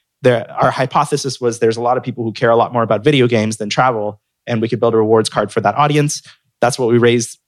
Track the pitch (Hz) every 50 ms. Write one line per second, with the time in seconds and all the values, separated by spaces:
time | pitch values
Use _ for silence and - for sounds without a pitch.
0 | _ _ _ _ 127 123 120 110 - - - 139 139 127 - - 135 135 - 160
1 | 143 - 151 143 - 131 - - 123 120 110 107 117 113 110 117 120 120 127 127
2 | 120 131 107 120 113 113 101 - 123 117 117 117 110 - 127 120 113 104 110 104
3 | 107 147 143 131 120 117 120 110 107 107 110 - 107 104 - 147 127 131 117 107
4 | 104 104 104 - _ _ _ _ - 117 120 110 117 117 123 104 117 117 113 113
5 | 110 110 113 113 110 - - 120 104 98 - 113 101 104 - 139 147 151 147 151
6 | 147 151 - - - - - _ _ _ _ - 117 123 - - 127 117 120 117
7 | 117 120 120 120 113 - - _ _